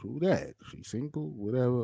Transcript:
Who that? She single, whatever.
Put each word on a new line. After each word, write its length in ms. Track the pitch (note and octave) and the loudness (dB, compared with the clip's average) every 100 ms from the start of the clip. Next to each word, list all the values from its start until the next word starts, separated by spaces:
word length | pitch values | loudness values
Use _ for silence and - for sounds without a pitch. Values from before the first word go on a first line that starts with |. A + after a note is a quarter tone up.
Who 180 | G2 C3+ | -8 0
that? 340 | F3+ B2+ - - - | 4 4 0 -10 -16
She 120 | - | -16
single, 460 | - A2 D3 D#3 D3+ | -6 -4 -4 -4 -6
whatever. 520 | B2 G2+ B2+ B2 B2 | -4 0 4 4 4